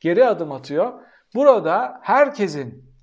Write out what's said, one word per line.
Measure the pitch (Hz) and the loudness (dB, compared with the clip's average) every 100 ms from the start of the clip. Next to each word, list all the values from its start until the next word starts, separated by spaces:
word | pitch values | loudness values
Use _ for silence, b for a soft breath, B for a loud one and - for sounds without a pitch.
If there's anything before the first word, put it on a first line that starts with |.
Geri | 160 180 254 | -2 2 2
adım | 175 156 | 0 -6
atıyor. | 131 127 147 233 - B B _ | -12 -6 -4 -4 -8 B B _
Burada | 226 285 226 160 190 254 - | 2 4 4 2 -2 -4 -8
herkesin, | - 254 285 277 190 147 123 107 - _ | 0 2 2 0 -6 -6 -12 -16 -20 _